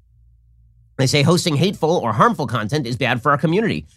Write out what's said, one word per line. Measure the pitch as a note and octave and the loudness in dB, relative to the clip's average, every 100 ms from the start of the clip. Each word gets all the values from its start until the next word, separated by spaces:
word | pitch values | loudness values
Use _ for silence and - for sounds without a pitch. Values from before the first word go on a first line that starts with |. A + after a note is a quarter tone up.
| _ _ _ _ _ _ _ _ _ - | _ _ _ _ _ _ _ _ _ -4
They | C3 | 0
say, | D3 | 2
"Hosting | C#3+ F3 F3+ C3 | 4 2 0 0
hateful | F#3 - D#3 | 0 0 0
or | E3+ A2+ | 0 -2
harmful | G#2+ A#3 F3 A#2+ | 2 2 2 -4
content | A#2 G#2+ D3+ A#2+ | -4 -2 -4 -4
is | B2 | -4
bad | A#2+ A#2 | -2 0
for | D3 | 0
our | C#3 | 0
community, | E3+ F3+ G#3+ D2+ D2+ | 2 0 0 -4 -8